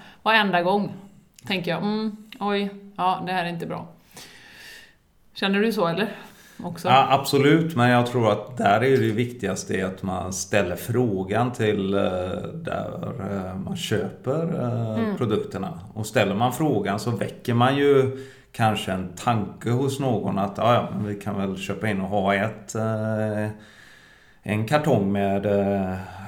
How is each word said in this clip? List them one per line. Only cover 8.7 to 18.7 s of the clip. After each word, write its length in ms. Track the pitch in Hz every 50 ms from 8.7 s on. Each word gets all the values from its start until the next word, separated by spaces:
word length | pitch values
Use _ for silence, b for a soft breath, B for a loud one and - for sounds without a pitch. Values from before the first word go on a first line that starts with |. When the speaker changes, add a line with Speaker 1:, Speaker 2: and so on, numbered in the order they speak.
| 101 110 123
Speaker 2:
är 120 | 135 135
det 160 | 123 110 113 104
viktigaste 760 | 110 123 120 - - 98 95 95 - - - 95 92 95
att 160 | 92 92 - -
man 300 | 95 92 90 92 92 92
ställer 440 | - - - - 101 98 90 87
frågan 760 | - - - 113 123 127 117 98 92 95 92 104 110 123 127 123
till, 420 | - 113 107 101 98 95 95 98
eh, 60 | 98 98 95 92 92 90 92 92 95 - - -
där, 580 | - - - - - 104 - - - - 104 - -
eh, 360 | 95 101 101 98 92 92 90 95
man 180 | 95 - -
köper, 840 | - - - 113 98 - - - - - 127 139 160 170 165 - - 123
eh, 360 | 120 117 117 113 110 110 113 -
Speaker 1:
Mm. 120 | - 98
Speaker 2:
produkterna. 640 | - 123 104 107 95 - - - 95 95 90 82 - - - -
Och 120 | 107 107
ställer 280 | - - 123 104 95 98
man 180 | 104 120 127 123
frågan 460 | - 160 151 123 101 95 98 98 101
så 120 | - 123
väcker 440 | 117 - - - - - - 123 117
man 220 | 120 120 131 139
ju 480 | 143 143 143 139 135 127 120 B B B B B B B B -
kanske 400 | - 113 110